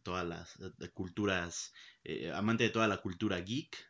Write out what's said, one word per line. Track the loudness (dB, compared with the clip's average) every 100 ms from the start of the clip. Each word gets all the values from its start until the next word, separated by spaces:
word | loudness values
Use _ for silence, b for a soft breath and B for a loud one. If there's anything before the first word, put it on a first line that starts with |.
todas | -4 -2 -2
las, | -4 -10 -12
eh, | -12 -10 -10
culturas, | -6 -6 0 2 2 0 -6 -10 B B B
eh, | -6 -4 -2
amante | 0 4 4
de | 4
toda | 4 4
la | 2
cultura | -2 0 2 2
geek, | 0 -4 -4 -10 -12